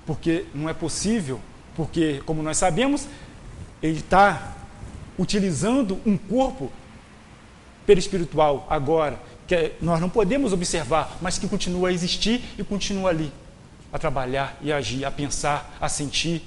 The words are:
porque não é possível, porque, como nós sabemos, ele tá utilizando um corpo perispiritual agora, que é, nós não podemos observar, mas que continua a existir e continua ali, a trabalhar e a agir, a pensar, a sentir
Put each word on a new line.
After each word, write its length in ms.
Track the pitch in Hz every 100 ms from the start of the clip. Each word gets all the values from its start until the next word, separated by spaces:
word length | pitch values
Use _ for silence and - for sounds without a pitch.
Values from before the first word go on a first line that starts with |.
porque 440 | - 151 - 165 -
não 140 | 139 156
é 60 |
possível, 640 | 156 160 - 190 226 147 123 - - - -
porque, 480 | 151 - 156 139 -
como 160 | 156
nós 160 | 156 156
sabemos, 500 | 185 156 262 285 - - - - - - - -
ele 180 | 156 160
tá 540 | - 185 202 165 - - - - - - - -
utilizando 800 | 185 208 196 143 180 262 226 190 -
um 120 | 196
corpo 540 | 185 247 262 - 131 - - - - - - - - - - - -
perispiritual 800 | 196 - 190 165 147 151 139 -
agora, 500 | 156 139 160 147 127 - - -
que 80 |
é, 220 | 180 160 -
nós 180 | 160 170
não 100 | 180
podemos 440 | 240 202 269 269
observar, 640 | 185 175 170 131 156 139 -
mas 160 | 175 180
que 100 | 202
continua 420 | 202 - 180 185
a 40 |
existir 480 | 185 175 - 202 240 - -
e 60 |
continua 460 | 202 202 - 196 185
ali, 220 | 165 151 - - - - - -
a 80 | 143
trabalhar 580 | 160 139 127 135 135 -
e 100 | 147
a 60 | 147
agir, 260 | 120 123
a 80 | 139
pensar, 640 | 131 143 - 147 143 - -
a 80 | 156
sentir 520 | - 143 - 156 170